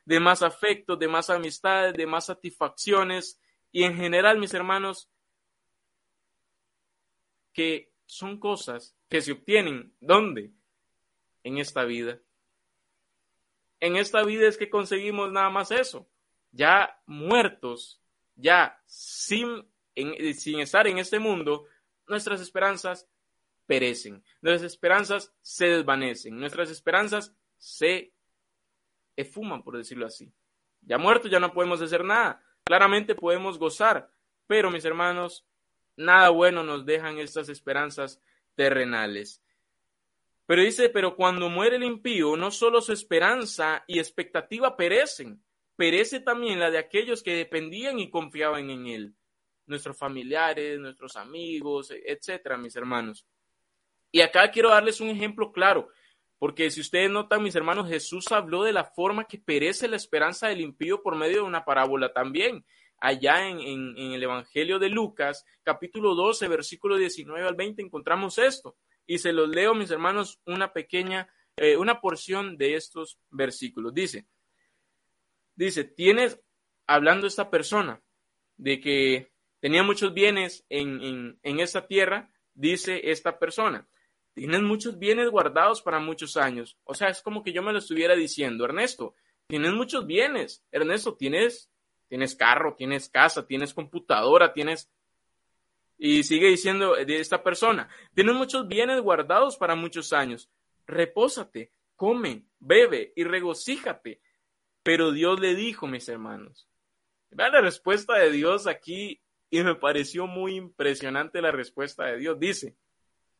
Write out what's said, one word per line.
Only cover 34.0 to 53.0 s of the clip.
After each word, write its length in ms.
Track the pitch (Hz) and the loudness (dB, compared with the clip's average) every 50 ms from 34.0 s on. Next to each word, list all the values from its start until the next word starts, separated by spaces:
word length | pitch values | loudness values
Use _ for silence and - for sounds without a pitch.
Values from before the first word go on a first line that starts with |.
| - - _ _ _ _ _ _ _ | -4 -12 _ _ _ _ _ _ _
pero, 240 | - 208 214 196 180 | 0 2 2 2 2
mis 140 | 170 160 151 | 0 -2 -4
hermanos, 640 | 160 165 170 175 175 175 175 175 170 - - _ _ _ _ _ _ _ _ _ _ _ | -4 -2 0 -2 -2 -2 -4 -6 -8 -10 -16 _ _ _ _ _ _ _ _ _ _ _
nada 340 | 143 160 175 180 190 185 175 | -2 4 8 8 10 10 8
bueno 340 | 170 170 180 180 175 170 160 | 8 6 4 4 4 2 -2
nos 220 | 151 147 139 131 | -4 -6 -6 -4
dejan 320 | 147 156 160 160 156 156 | -2 -2 -2 -2 -6 -8
estas 300 | 151 147 143 - 160 147 | -8 -10 -8 -8 -10 -10
esperanzas 760 | 147 139 - _ 139 135 143 147 143 143 143 139 131 - _ _ _ _ _ _ _ _ | -10 -12 -10 _ -4 -4 -4 -4 -4 -6 -8 -10 -10 -12 _ _ _ _ _ _ _ _
terrenales. 840 | - 139 139 135 131 127 123 120 110 107 104 101 101 104 - - _ _ _ _ _ _ _ _ _ _ _ _ _ _ _ _ _ _ _ _ _ _ | 2 2 2 4 2 0 -2 -2 -4 -4 -4 -6 -8 -10 -14 -18 _ _ _ _ _ _ _ _ _ _ _ _ _ _ _ _ _ _ _ _ _ _
Pero 180 | - 170 180 196 | 2 4 4 4
dice, 260 | 226 220 240 240 233 | 4 4 4 2 2
"Pero 260 | 233 202 185 180 - | 2 2 0 0 0
cuando 320 | 185 185 180 180 180 175 | 2 2 2 2 0 -2
muere 300 | 175 175 180 208 240 247 | -2 -2 0 2 2 2
el 60 | 247 247 | 0 -2
impío, 520 | 240 233 214 - 247 226 175 151 147 156 | -4 -6 -6 -6 -2 0 0 2 2 0
no 160 | 165 180 202 | 0 -2 -4
solo 300 | 202 - 233 233 233 233 | -2 0 2 2 4 2
su 100 | 226 226 | 2 0
esperanza 920 | 214 208 - - 170 165 175 208 247 254 220 214 - 170 156 156 156 - - | -4 -6 -4 0 2 4 4 4 2 0 -4 -6 -6 -4 -2 -2 -2 -4 -6
y 120 | - 180 262 | -4 -4 -4
expectativa 760 | 240 - - 185 175 - - 160 156 - 214 233 269 254 262 | -4 -4 -6 -10 -8 -6 -6 -6 -6 -6 -4 -2 -2 -2 0
perecen, 640 | 190 175 175 196 254 302 285 - - 131 110 104 - _ _ _ _ _ _ _ | 0 0 2 2 2 2 0 -4 -10 -14 -16 -18 -20 _ _ _ _ _ _ _
perece 420 | - 170 165 170 190 226 226 269 254 | 0 2 2 4 2 2 0 -4 -4
también 400 | 262 247 240 240 240 220 190 175 | -2 -2 -2 -2 -2 -2 0 0
la 100 | 170 165 | 0 2
de 60 | 165 | 0
aquellos 460 | 156 160 - 196 208 233 247 233 233 - | 0 -2 -2 -2 -2 -2 -2 -4 -4 -4
que 120 | 180 170 | -4 -4
dependían 640 | 165 165 - 165 160 160 160 180 214 247 277 262 220 | -4 -4 -4 -6 -6 -6 -6 -8 -8 -6 -6 -4 -6
y 100 | 180 - | -6 -4
confiaban 600 | - 170 160 143 151 151 151 151 151 143 139 139 | -6 -6 -6 -6 -4 -4 -2 -2 -2 -4 -6 -8
en 180 | 131 127 123 | -10 -10 -10
él". 280 | 120 113 107 104 104 - _ _ _ _ _ _ _ _ _ _ | -10 -10 -10 -12 -14 -16 _ _ _ _ _ _ _ _ _ _
Nuestros 320 | 139 147 143 - 143 139 | -12 -12 -12 -10 -12 -10
familiares, 800 | - 143 139 135 131 123 131 147 160 165 160 151 151 147 147 147 | -10 -10 -8 -8 -10 -8 -4 -2 0 0 0 -2 -4 -6 -8 -8
nuestros 380 | 143 139 131 131 _ 131 123 - | -10 -12 -14 -16 _ -18 -16 -16
amigos, 760 | 107 104 127 156 170 170 165 160 147 143 147 143 139 135 139 | -16 -16 -16 -14 -14 -10 -8 -8 -8 -6 -6 -6 -6 -8 -10
etcétera, 640 | 135 - - 147 147 147 - 190 185 180 - 139 131 | -16 -12 -10 -10 -10 -8 -10 -10 -12 -10 -8 -8 -8
mis 180 | 123 120 117 - | -8 -8 -12 -12
hermanos. 500 | 120 123 127 123 117 | -10 -6 -4 -4 -4